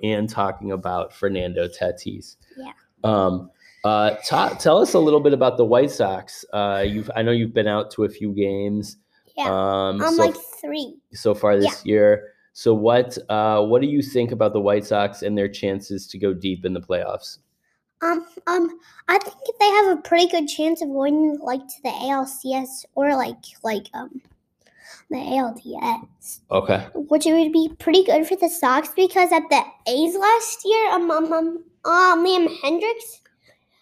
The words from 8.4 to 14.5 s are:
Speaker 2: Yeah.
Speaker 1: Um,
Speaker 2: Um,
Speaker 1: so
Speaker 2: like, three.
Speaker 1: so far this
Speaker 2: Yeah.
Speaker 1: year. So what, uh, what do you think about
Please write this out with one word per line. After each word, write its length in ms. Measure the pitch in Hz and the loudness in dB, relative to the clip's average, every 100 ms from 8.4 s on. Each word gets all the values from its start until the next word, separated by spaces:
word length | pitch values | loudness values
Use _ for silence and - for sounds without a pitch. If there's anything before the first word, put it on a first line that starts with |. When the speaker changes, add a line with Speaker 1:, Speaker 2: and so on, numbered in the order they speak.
| 98 98 101 104 104 - _ _ _ - | -2 -2 -4 -4 -6 -14 _ _ _ -8
Speaker 2:
Yeah. 80 | 277 | -4
Speaker 1:
Um, 560 | 95 95 98 - 202 | -2 0 0 -2 -2
Speaker 2:
Um, 140 | 311 330 | 0 2
Speaker 1:
so 60 | |
Speaker 2:
like, 140 | - - - - | 2 0 -14 -16
three. 380 | 294 302 254 - _ | -10 -10 -10 -16 _
Speaker 1:
so 200 | - 113 | -4 -2
far 220 | 101 107 101 | 0 2 4
this 300 | 101 - - | 2 0 0
Speaker 2:
Yeah. 80 | |
Speaker 1:
year. 400 | 107 104 104 - _ _ | 4 6 4 0 _ _
So 220 | - 120 | -4 2
what, 440 | 110 110 120 123 - - | 2 4 4 2 -4 -4
uh, 340 | 107 110 107 | 0 2 2
what 180 | 107 120 | 4 2
do 60 | 139 | 2
you 140 | 143 | -2
think 320 | 135 127 117 | -2 -2 -2
about 180 | 113 107 | 0 0